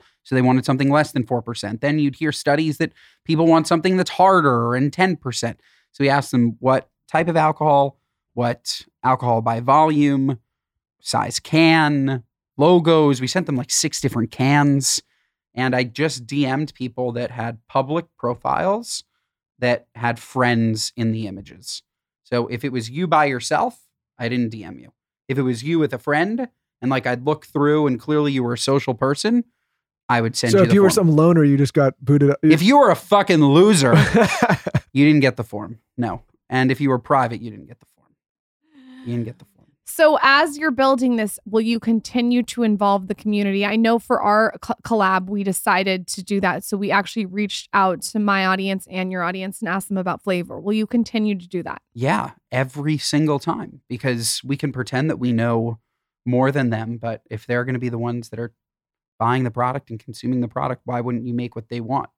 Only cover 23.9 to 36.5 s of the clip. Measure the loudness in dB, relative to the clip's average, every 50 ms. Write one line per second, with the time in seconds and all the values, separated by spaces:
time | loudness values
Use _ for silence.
23.9 | _ _ _ _ _ -8 -6 -4 -2 -2 -4 -4 -6 -10 -14 -16 -16 -18 -20 -20
24.9 | _ _ _ _ _ _ _ -6 -4 -2 -2 -2 -2 -4 -4 -2 0 0 0 0
25.9 | -4 -6 -4 -2 0 0 0 -2 -4 -6 -8 -10 _ _ _ _ _ _ -4 -2
26.9 | -2 0 0 -2 -4 -2 -2 -2 -2 -4 -6 -6 _ 0 2 2 2 2 2 0
27.9 | -2 -4 -4 -2 0 0 0 0 0 -2 -2 -2 -4 -4 -2 0 0 0 0 -2
28.9 | -4 -2 -2 -2 -2 -2 0 0 0 0 0 -4 _ _ _ _ _ _ _ _
29.9 | _ _ _ 0 0 0 0 0 -2 -2 0 2 4 6 6 6 6 6 6 6
30.9 | 4 4 4 4 4 6 6 6 6 6 4 4 4 2 2 2 2 2 2 2
31.9 | 0 -2 0 2 2 4 4 2 2 2 4 4 4 6 6 6 6 6 6 6
32.9 | 4 2 2 2 2 2 4 4 4 4 6 6 6 8 8 6 6 6 4 6
33.9 | 6 6 4 4 4 2 2 2 2 0 2 2 2 0 -2 -4 -4 -4 -4 _
34.9 | 2 4 4 6 6 4 4 2 0 -2 -8 -10 -10 -12 -12 -12 -16 -18 _ _
35.9 | _ -6 -4 -4 -6 -8 -12 _ _ _ _ _